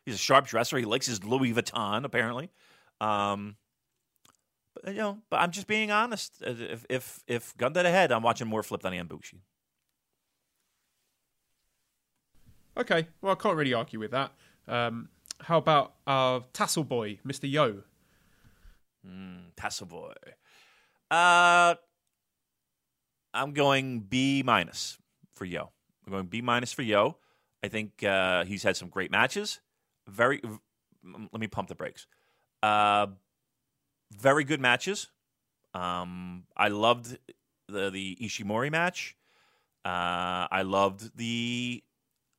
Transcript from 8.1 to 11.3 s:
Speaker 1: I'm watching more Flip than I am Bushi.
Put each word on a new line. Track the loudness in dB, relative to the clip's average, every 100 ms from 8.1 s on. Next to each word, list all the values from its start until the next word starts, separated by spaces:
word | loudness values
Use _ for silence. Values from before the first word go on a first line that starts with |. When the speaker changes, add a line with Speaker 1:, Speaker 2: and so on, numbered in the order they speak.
Speaker 1:
I'm | 4
watching | 2 0 0
more | -2
Flip | -2 -4
than | -4
I | -4
am | -8
Bushi. | -12 -18 -20 _ _ _ _ _ _ _ _ _ _ _ _ _ _ _ _ _ _ _